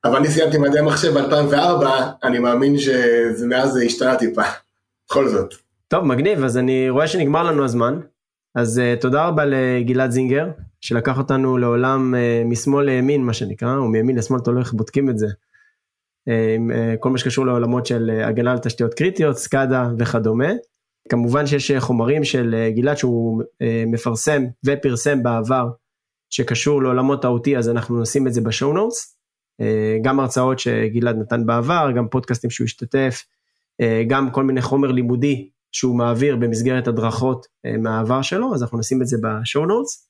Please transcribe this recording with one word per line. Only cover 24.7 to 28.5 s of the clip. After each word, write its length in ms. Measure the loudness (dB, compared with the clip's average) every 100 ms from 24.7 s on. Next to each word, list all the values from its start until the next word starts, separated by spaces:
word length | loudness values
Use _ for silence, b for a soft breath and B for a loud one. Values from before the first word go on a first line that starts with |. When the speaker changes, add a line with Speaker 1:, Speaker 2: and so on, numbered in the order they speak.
| 0 -2 -2 0 0
Speaker 2:
בעבר 460 | 0 -2 0 0 -2 -6 _ _ _ _ _
שקשור 520 | -6 -2 0 0 2
לעולמות 420 | 2 2 0 0
ה-O 240 | 0 0 0
T, 100 | 0
אז 100 | 0
אנחנו 320 | -2 -2 -2
נשים 260 | 0 0 0
את 80 |
זה 60 | 0
בשואו 320 | -2